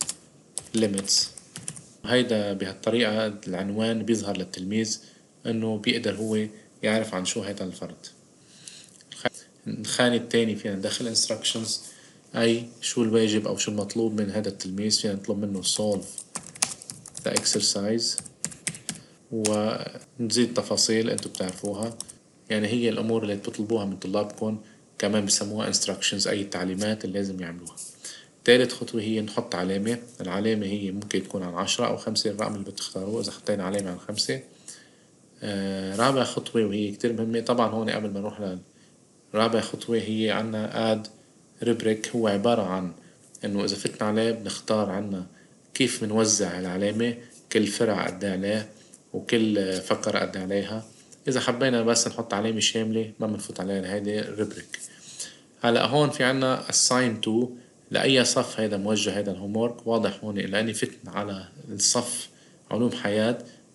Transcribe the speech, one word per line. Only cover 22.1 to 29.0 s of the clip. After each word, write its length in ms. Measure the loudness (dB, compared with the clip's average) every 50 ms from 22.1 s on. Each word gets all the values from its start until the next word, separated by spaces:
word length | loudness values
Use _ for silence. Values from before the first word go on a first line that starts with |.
| -16 -20 _ _ _ -18 -8 -4
يعني 180 | -2 0 0 2
هي 200 | 2 2 2 2
الأمور 340 | 2 2 0 2 2 2 2
اللي 140 | 0 -2
بتطلبوها 480 | -2 -4 -6 -4 -4 -2 0 2 2 2
من 120 | 0 -4
طلابكم، 640 | -4 -4 -2 0 0 0 0 -2 -4 -2 -2 -2 -4 -6 -12 -20 -20 -20 -18 _ -2
كمان 280 | 0 2 2 2 2
بسموها 460 | 2 2 0 0 -2 -4 -2 -2 0 0
instructions، 540 | 0 0 0 -2 -2 -2 -2 0 0 0
أي 140 | 0 0 0
التعليمات 640 | -2 -4 -4 -4 -2 -2 -2 0 0 0 0 -2 -2
اللي 140 | -4 -2 -2
لازم 220 | -2 -2 -4 -6
يعملوها. 360 | -8 -8 -10 -12 -14 -14 -14 -14 -14 -14 -16 -16 -16 -16 -16 -16 -18 -20 -14 -2 6
تالت 280 | 8 8 8 8 4 0
خطوة 300 | -6 -8 -4 -4 -4